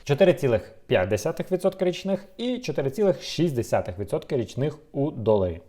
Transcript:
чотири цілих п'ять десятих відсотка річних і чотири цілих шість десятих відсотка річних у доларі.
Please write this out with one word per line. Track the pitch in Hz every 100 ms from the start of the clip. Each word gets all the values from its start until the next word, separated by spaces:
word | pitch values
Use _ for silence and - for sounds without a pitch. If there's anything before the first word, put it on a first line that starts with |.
чотири | - 143 185
цілих | 170 139 110 - - -
п'ять | 120 107
десятих | 107 160 165 180
відсотка | 185 190 185 180
річних | 175 190 196 - -
і | 240 247
чотири | - 147 135
цілих | 135 101 -
шість | - - 170 127
десятих | 110 110 90 92
відсотка | 101 156 - 147
річних | 107 - 147 147 _
у | - 147
доларі. | 120 107 107 92 85